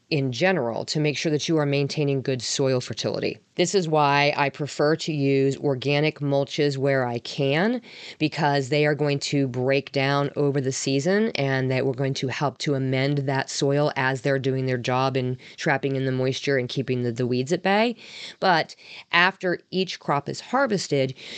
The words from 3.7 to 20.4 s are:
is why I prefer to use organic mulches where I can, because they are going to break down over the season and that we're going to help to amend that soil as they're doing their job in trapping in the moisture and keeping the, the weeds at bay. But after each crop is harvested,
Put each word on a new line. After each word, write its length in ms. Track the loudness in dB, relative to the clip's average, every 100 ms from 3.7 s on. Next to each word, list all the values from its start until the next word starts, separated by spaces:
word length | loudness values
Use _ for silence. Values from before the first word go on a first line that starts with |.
| 2
is 140 | 2
why 440 | 4 4 6 4 2
I 120 | 0
prefer 460 | -2 -6 0 2 2
to 160 | 0
use 460 | 0 2 4 2 2
organic 600 | -2 -2 0 2 2 0
mulches 580 | 0 0 0 0 0 2
where 280 | 0 2 0
I 140 | -4
can, 600 | -6 -2 0 2 2 -2 -6 -18 -14 -4
because 520 | -2 0 2 2 2
they 160 | 2 2
are 100 | 2
going 240 | 0 0
to 300 | 0 0 0
break 420 | 0 2 0 0
down 400 | 0 2 2 0 0
over 240 | 0 0
the 100 | -2
season 600 | -2 -2 0 2 2 0 0
and 340 | 0 0 0
that 160 | 0 0
we're 60 |
going 220 | -2 -2 -2
to 140 | -4
help 280 | -2 -4 -2
to 160 | -2 -2
amend 420 | 0 0 0 0
that 320 | 0 -2 -2
soil 420 | -2 0 2 0 0
as 240 | 0 0
they're 180 | 0 0
doing 260 | 0 -2 -2
their 120 | -2
job 400 | 0 0 0 0
in 200 | -2 -4 -10 -6
trapping 400 | -2 0 0 -2
in 80 | -2
the 60 |
moisture 440 | 0 0 -2 0 0
and 120 | -2
keeping 340 | -4 -2 -2
the, 80 | -2
the 160 | -2 -2
weeds 240 | 0 -2
at 100 | -2
bay. 360 | 0 2 0 -4 -12 -16 -16 -2
But 380 | 2 2 0 -8 -20 -20 0
after 480 | 4 4 2 -2 -4 -4
each 280 | -4 -4 -4
crop 300 | -2 -2 -2
is 100 |
harvested, 760 | -8